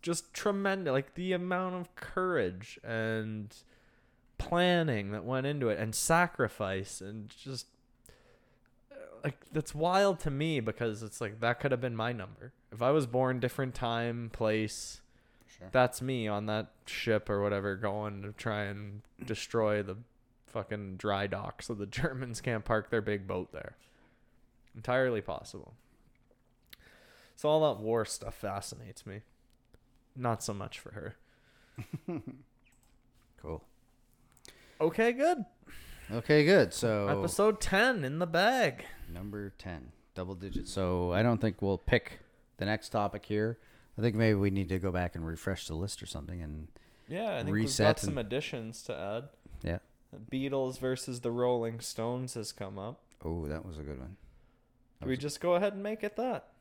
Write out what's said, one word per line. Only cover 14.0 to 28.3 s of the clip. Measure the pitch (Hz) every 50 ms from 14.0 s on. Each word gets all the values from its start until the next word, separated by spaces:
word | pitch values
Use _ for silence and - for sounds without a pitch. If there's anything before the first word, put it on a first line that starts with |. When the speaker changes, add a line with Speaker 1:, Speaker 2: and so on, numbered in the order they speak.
| 117 120 117 120 117 113 -
Speaker 1:
place, | - 117 110 107 110 107 104 - - - - - - - _ _ - _ _ _ _ _
Speaker 2:
Sure. | _ - - 92 95
Speaker 1:
that's | - 127 127 123 - - 123
me | 131 135 123 113
on | 107 104 104 107
that | 107 107 107 110 - _ - _
ship | - - - - 117 110 104 - -
or | 107 101
whatever | 101 104 101 101 98 101 98
going | 95 110 101 98 107 107 104 101 98 98
to | 101 101
try | - - 117 107 104 104
and | 98 101 101 104 101 101 104 - - _ - -
destroy | 127 113 - - - - 117 110 107 107 104 101
the | 98 95 107 120 _ _ _ _ _ _ _ _ -
fucking | - 113 98 - 107 104 104 98 95
dry | 92 - 107 101 98 101 101
dock | 95 98 101 - - - -
so | - 117
the | 101 101
<laughs> |
Germans | 101 - - 131 165 131 127 131 123 117 -
can't | - 127 117 110 104
park | - 117 110 104 -
their | - 113 104
big | 110 107 101 95 95
boat | 95 92 90 - -
there. | 78 - - - _ _ _ _ _ _ _ _ _ _ _ _ _ _ _ _ _ _ _ _
Entirely | 117 110 - 123 131 131 127 120 107
possible. | - - 82 - - - - 95 - - - _ _ _ _ _ _ _ _ _ _ _ _ _ _ _ _ _ _ _ - _ - - - - - - - - - - _
So | - - 151
all | 151 156 156 151 117
that | 98
war | 107 110 113 117 110
stuff | - - - - -